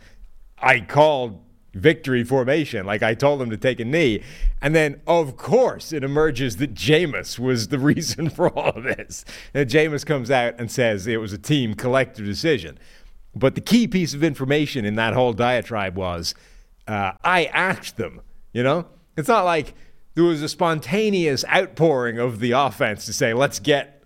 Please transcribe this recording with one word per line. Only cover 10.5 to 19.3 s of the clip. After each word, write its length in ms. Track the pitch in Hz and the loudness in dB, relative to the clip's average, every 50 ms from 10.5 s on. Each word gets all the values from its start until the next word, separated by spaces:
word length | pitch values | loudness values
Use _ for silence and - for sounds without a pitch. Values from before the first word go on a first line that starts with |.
| - - | -4 -6
and 120 | 120 110 | -8 -6
says 360 | - - 123 113 107 101 87 | -2 0 0 2 0 -2 -2
it 100 | 117 117 113 | -4 -4 -4
was 120 | 110 104 98 | -4 -6 -8
a 60 | 95 | -8
team 360 | - - 151 147 127 110 104 | -4 0 0 0 0 -2 -4
collective 500 | 101 - 127 123 135 131 127 - - 107 | -4 -2 0 2 2 0 0 -4 -10 -8
decision. 540 | 101 101 101 - 165 156 113 82 78 69 - - - - - - - - - - - - | -8 -6 -2 0 0 0 0 -2 -8 -16 -18 -20 -20 -20 -20 -20 -20 -20 -20 -20 -16 -4
But 180 | 104 110 135 127 | 0 0 0 0
the 60 | - | 0
key 260 | - - 196 247 233 | 0 2 2 4 4
piece 280 | 156 123 190 175 135 127 | 2 0 0 0 -2 -2
of 100 | 143 156 | 0 0
information 600 | 165 143 - 135 131 143 151 151 143 - 139 104 | -2 0 -2 -2 0 0 0 0 -2 -2 -4 -2
in 120 | 104 107 | -2 0
that 160 | 110 113 113 107 | 0 0 2 2
whole 180 | 127 127 123 113 | 2 2 2 2
diatribe 600 | - 120 123 127 120 104 - 117 107 98 95 87 | 0 0 0 0 0 -2 -4 -6 -6 -4 -4 -4
was, 380 | 95 92 90 87 85 85 - - - - - - - - _ _ _ - - | -6 -6 -6 -6 -6 -6 -8 -10 -12 -14 -20 -20 -20 -20 _ _ _ -10 -6
uh, 240 | 107 101 98 95 92 - - | -4 -2 -2 -4 -4 -4 -2
"I 220 | 165 180 180 160 | 0 2 2 2
asked 540 | - - 151 175 190 185 - - - - - | 0 0 0 0 0 -2 -4 -8 -12 -10 -8
them," 240 | 107 82 - - - - - - - - - | -8 -8 -10 -14 -20 -20 -20 -20 -18 -10 -4
you 80 | 113 123 | -2 0
know? 240 | 131 147 175 165 - - - _ _ _ - | 0 0 0 -4 -8 -14 -20 _ _ _ -6
It's 100 | 147 | 0
not 160 | 135 | 2